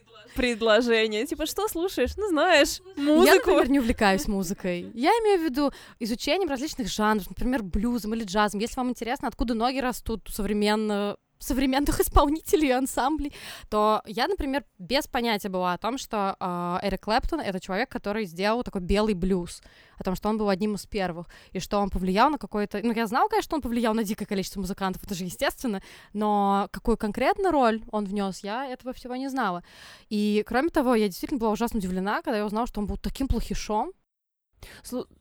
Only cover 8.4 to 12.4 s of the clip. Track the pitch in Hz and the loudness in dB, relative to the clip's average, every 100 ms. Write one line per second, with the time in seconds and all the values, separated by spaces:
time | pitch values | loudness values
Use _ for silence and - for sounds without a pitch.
8.4 | 208 202 233 - 254 240 220 - 269 - | 2 0 -4 -4 -4 -4 -6 -4 -6 -2
9.4 | 240 226 240 262 254 - - 226 - - | -2 0 0 0 -2 -4 -8 -8 -8 -6
10.4 | 196 208 208 214 214 202 202 - _ _ | -2 0 2 2 0 -2 -4 -6 _ _
11.4 | - 262 277 262 285 302 370 359 285 320 | -4 0 2 2 2 2 2 4 4 0